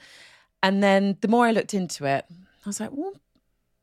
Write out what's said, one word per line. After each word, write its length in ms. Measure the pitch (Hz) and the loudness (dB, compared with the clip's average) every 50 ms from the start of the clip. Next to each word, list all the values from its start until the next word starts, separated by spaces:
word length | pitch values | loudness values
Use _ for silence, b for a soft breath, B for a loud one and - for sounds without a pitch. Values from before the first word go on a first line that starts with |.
| b b b b b b b b b b b - - | b b b b b b b b b b b -2 -2
And 200 | 190 196 196 202 | 0 2 2 4
then 340 | 196 196 196 202 196 190 - | 4 4 4 2 0 -2 -2
the 80 | - 202 | 0 2
more 180 | 226 240 240 | 2 4 4
I 60 | 233 220 | 4 2
looked 220 | 196 - - - | 0 -2 -2 -4
into 320 | 196 185 160 - - 147 | -4 -4 -4 -8 -6 -4
it, 180 | 139 135 131 - _ | -2 -2 -2 -4 _
I 380 | 170 175 185 _ _ _ - 208 | -20 -20 -20 _ _ _ -14 -12
was 120 | 202 - | -10 -10
like, 100 | 214 - 277 | -10 -10 -8
"Well, 200 | 277 339 392 392 - _ _ _ _ _ _ _ _ _ _ _ _ | -8 -10 -10 -10 -14 _ _ _ _ _ _ _ _ _ _ _ _